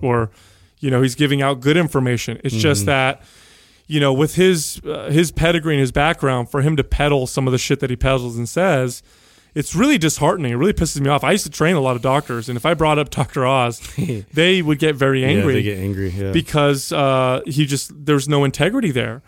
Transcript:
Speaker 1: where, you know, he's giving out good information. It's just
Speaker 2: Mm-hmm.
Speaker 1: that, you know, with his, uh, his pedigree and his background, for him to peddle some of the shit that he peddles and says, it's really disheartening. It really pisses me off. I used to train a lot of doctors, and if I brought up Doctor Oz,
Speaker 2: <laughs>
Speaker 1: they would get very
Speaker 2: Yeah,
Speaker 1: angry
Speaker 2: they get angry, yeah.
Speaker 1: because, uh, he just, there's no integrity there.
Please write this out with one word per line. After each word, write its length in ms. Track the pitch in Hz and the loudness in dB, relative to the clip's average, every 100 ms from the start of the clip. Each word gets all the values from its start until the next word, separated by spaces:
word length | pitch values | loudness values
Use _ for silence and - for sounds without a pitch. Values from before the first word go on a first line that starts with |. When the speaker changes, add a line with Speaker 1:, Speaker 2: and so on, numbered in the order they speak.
Speaker 1:
where, 300 | 135 120 113 _ - _ _ - | -2 0 -2 _ -20 _ _ -8
you 100 | 139 | 0
know, 100 | 123 | 2
he's 140 | 131 | 2
giving 280 | 123 147 139 | 2 0 2
out 180 | 139 135 | -2 0
good 160 | 131 165 | 2 2
information. 640 | 165 139 127 120 - 113 | 2 0 0 -2 -4 -6
It's 140 | 139 113 | -4 0
just 240 | 151 139 | 2 2
Speaker 2:
Mm-hmm. 60 | 101 | 2
Speaker 1:
that, 360 | 139 131 139 - - - - _ _ - | 2 0 -2 -12 -20 -20 -20 _ _ -4
you 140 | 151 | 0
know, 120 | 143 | 2
with 220 | 135 151 | 2 0
his, 460 | 165 185 175 147 - | 4 4 4 -2 -10
uh, 260 | - - 107 | -10 -8 0
his 180 | 151 170 | 2 2
pedigree 440 | - 165 170 160 | 2 0 2 0
and 60 | 147 | 0
his 120 | 131 | 0
background, 580 | 131 147 170 139 127 117 | 2 0 0 0 -2 -2
for 100 | 143 | 0
him 140 | 143 156 | 0 2
to 60 | |
peddle 460 | 131 - 147 143 127 | 0 2 2 2 0
some 180 | - 131 | -2 0
of 60 | |
the 60 | 127 | 0
shit 200 | - 139 | 0 -2
that 120 | 135 | -2
he 40 | |
peddles 420 | 123 135 131 123 117 | -2 0 0 -2 -6
and 120 | 117 | -6
says, 560 | - 185 143 127 120 - _ _ _ _ | 0 0 2 -2 -6 -16 _ _ _ _
it's 220 | 151 139 165 | -8 -4 0
really 200 | 269 262 | 2 2
disheartening. 540 | 156 - 147 196 135 | 2 0 0 0 -2
It 40 | 120 | 0
really 160 | 175 | 0
pisses 280 | 208 165 147 | 0 -2 -2
me 80 | 139 | 0
off. 140 | 147 | 0
I 80 | 135 | 2
used 140 | 196 | 0
to 60 | 160 | -2
train 260 | - 156 180 | -2 0 2
a 40 | |
lot 140 | 131 | 0
of 80 | 123 | 0
doctors, 460 | 131 135 - 120 113 | 0 0 -2 -8 -6
and 80 | 123 | -4
if 100 | 156 | -2
I 80 | |
brought 240 | 165 156 151 | 2 2 2
up 120 | 143 | -2
Doctor 360 | - 131 - 127 | -4 -4 -2 0
Oz, 340 | 135 120 117 - - | 2 0 -4 -10 -8
Speaker 2:
<laughs> 360 | 170 113 98 | -6 -6 -6
Speaker 1:
they 300 | 147 175 185 | 0 2 2
would 180 | 156 151 | 2 0
get 160 | 156 143 | 0 0
very 260 | 135 135 | 0 2
Speaker 2:
Yeah, 60 | 127 | 2
Speaker 1:
angry 260 | 180 196 | 2 2
Speaker 2:
they 80 | 123 | 2
get 160 | 101 98 | 0 -2
angry, 320 | 98 98 98 | -4 -4 -4
yeah. 220 | 95 98 | -4 -2
Speaker 1:
because, 580 | 95 - 156 143 139 - | -2 0 0 2 0 -2
uh, 520 | 160 139 131 131 127 - | -2 2 2 0 -2 -4
he 180 | 131 | -2
just, 280 | 147 139 - | 0 -2 -6
there's 340 | 147 143 147 135 | -8 0 0 2
no 140 | 147 | 2
integrity 480 | 139 - 156 254 220 | 2 0 -2 0 -2
there. 320 | 123 117 117 | -2 -4 -8